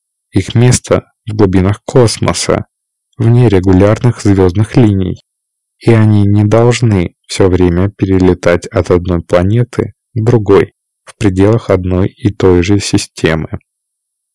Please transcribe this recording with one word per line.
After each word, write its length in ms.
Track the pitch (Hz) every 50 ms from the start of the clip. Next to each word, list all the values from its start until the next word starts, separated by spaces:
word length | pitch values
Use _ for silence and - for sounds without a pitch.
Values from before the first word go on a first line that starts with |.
| _ _ _ _ _ _
Их 240 | - 101 95 - -
место – 480 | 117 120 123 120 - - - - 98 - _ _ _ _
в 80 | 110 107
глубинах 480 | 107 107 95 92 95 90 95 104 - _
космоса, 800 | - - 135 120 104 - - 107 98 90 - - - 90 - - - _ _ _ _ _ _ _ _ _
вне 300 | - 120 117 120 123 123
регулярных 760 | 110 101 92 90 98 92 92 98 104 113 - - 120 - -
звёздных 540 | - 104 98 95 92 92 85 101 110 - -
линий. 460 | 139 120 104 98 95 92 90 90 - _ _ _ _ _ _ _ _ _ _ _ _
И 140 | - - 113
они 300 | 110 107 107 104 104 101
не 200 | 101 101 104 104
должны 720 | 104 110 113 117 123 117 117 120 113 104 92 85 82 - _ _
всё 220 | - - - 101 92
время 400 | 90 90 92 90 85 87 95 101
перелетать 800 | - - 107 95 95 92 92 92 90 - - 87 87 87 -
от 240 | - - 95 87 -
одной 300 | 92 90 87 87 87 85
планеты 720 | - - 90 87 90 98 110 120 120 - - - - 101 - _ _ _ -
к 100 | 110 110
другой 500 | 117 120 113 101 98 98 90 - - _ _ _ _ _ _ _
в 100 | - _
пределах 520 | - 110 101 92 95 98 104 113 113 - -
одной 400 | 98 95 90 90 92 90 98 -
и 240 | - - - 107 -
той 300 | - - 95 90 87 85
же 160 | 90 101 101
системы. 800 | - - - 98 - - _ - - 82 80 78 80 - - - - _ _ _ _ _ _ _ _ _ _ _ _ _